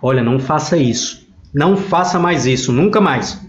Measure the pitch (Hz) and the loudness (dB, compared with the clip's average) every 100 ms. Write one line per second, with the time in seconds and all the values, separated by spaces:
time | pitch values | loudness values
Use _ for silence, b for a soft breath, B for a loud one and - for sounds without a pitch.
0 | 127 131 117 131 135 156 151 175 131 117 | 0 0 2 0 0 -2 0 0 0 -2
1 | - - - - - 143 151 196 185 170 | -6 -10 -20 -20 -10 -2 0 0 0 -2
2 | 180 180 175 170 123 127 - 123 180 208 | 0 0 0 0 0 0 0 2 2 2
3 | 196 131 101 - | 2 0 -4 -10